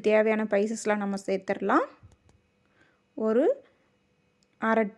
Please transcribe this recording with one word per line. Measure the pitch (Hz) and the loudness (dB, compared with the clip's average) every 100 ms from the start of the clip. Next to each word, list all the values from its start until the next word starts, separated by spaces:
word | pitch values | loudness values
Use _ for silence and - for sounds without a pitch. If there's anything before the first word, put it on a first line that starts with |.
| 214 | 2
தேவையான | 214 214 214 214 | 2 2 0 0
ஸ்பைசஸ்லாம் | 202 214 226 - 208 | 0 0 -4 -2 -2
நம்ம | 196 196 196 | -2 -6 -4
சேர்த்துடலாம். | 190 - 196 196 254 554 - - _ _ _ _ _ _ _ _ _ _ - 220 | -6 -4 -4 0 0 -2 -8 -20 _ _ _ _ _ _ _ _ _ _ -6 0
ஒரு | 220 339 571 - _ _ _ _ _ _ _ _ - 220 | 2 2 0 -6 _ _ _ _ _ _ _ _ -6 0
அரை | 226 214 | 0 0